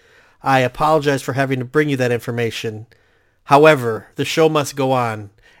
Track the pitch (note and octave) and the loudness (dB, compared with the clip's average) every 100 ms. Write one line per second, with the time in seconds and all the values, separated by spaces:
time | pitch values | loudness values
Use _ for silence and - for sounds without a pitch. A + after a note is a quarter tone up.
0 | _ _ _ _ C3+ C3+ B2 - D3+ D#3 | _ _ _ _ 0 2 0 0 0 2
1 | D3 C3+ - C3 C3+ C3 B2 D#3 D3+ C3+ | 0 -2 -2 -4 -2 -4 -4 -2 0 0
2 | B2 A#2+ - A#2+ A#2 - A#2 G#2+ A2 _ | -2 -2 -4 -6 -4 -6 -10 -10 -16 _
3 | _ _ _ _ - C#3 D#3 D3+ A#2 A2 | _ _ _ _ 2 6 6 4 0 -6
4 | - - C#3 - D#3+ D#3 C#3 C#3 C3 C3 | -8 -10 -6 2 2 2 -4 -4 -2 0
5 | A#2 G#2+ G2+ _ _ _ | -2 -6 -12 _ _ _